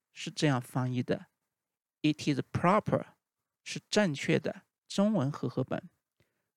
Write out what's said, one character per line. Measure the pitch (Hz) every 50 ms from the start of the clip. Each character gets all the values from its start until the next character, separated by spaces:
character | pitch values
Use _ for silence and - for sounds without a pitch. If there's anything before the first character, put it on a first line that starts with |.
| _ _
是 | _ - - 160
这 | - - 165 147
样 | 135 120
翻 | 117 - - 135 127 127
译 | 127 123 -
的： | - - - 190 _ _ _ _ _ _ _ _ _ _ _ _ _ _ _
“It | - 151 151 -
is | - 156 143 127 - _
proper”， | - - - 175 196 214 - - - - - - - _ _ _ _ _ _ _ _ _ -
是 | - - 175 - -
正 | - 208 208 175 143
确 | - - - 151 131
的， | - - - - _ _ _ _ _ -
中 | - - 196 214 220
文 | 180 127 139
和 | 147 - - 127
合 | - - 127
本。 | - - - - 175 _ _ _ _ _ _ _ _ _ _ _ _ _